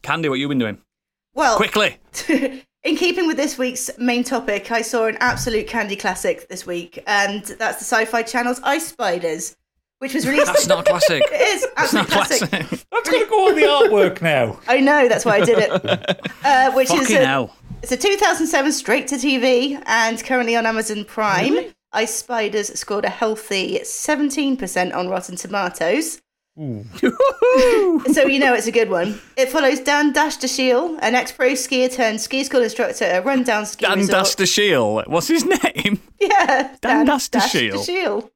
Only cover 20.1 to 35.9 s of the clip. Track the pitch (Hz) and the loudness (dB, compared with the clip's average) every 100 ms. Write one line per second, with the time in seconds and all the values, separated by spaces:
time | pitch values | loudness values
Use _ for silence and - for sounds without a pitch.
20.1 | 226 - 254 233 233 226 220 220 208 202 | -2 -2 -2 2 0 0 -2 -4 -8 -8
21.1 | - 214 185 226 453 494 _ _ - 226 | -2 0 2 2 0 -2 _ _ -4 -4
22.1 | - - 233 208 208 202 - - 208 208 | -6 -6 -4 -2 -2 -4 -8 -6 -4 -4
23.1 | 196 226 220 - 196 185 - - - - | -2 -4 -4 -4 -4 -2 -6 -8 -8 -2
24.1 | 302 294 285 277 262 185 196 180 - 180 | 0 0 0 -2 -2 -2 -2 -2 -2 -4
25.1 | 185 185 180 185 202 180 - 165 233 320 | -4 -6 -14 -8 -4 -4 -2 0 0 -2
26.1 | - _ _ _ - 151 110 110 - 359 | -10 _ _ _ -12 -8 -8 -12 -2 -2
27.1 | - 539 539 494 523 508 453 381 320 262 | 0 -4 2 2 4 4 4 2 2 2
28.1 | 302 269 269 277 233 214 226 220 180 185 | 2 2 4 2 2 0 0 0 0 -2
29.1 | 208 - - 262 320 269 285 269 294 294 | -6 -10 -2 0 2 2 0 0 2 2
30.1 | 294 302 - 262 262 262 247 339 311 220 | 2 0 -2 -6 -2 2 2 0 -4 0
31.1 | 247 - - 262 269 - 262 254 254 226 | 0 -2 0 0 0 -2 0 0 0 -2
32.1 | 214 - 262 269 269 226 226 202 - 196 | -2 -4 -4 0 0 0 0 -4 -2 0
33.1 | 180 202 269 247 214 208 - 208 196 196 | 0 2 0 0 -2 -4 -2 0 2 2
34.1 | 196 190 - 190 - 208 147 107 107 - | 2 0 0 0 2 2 4 2 0 0
35.1 | 165 170 330 277 381 370 - - | -2 0 0 2 0 0 -2 -2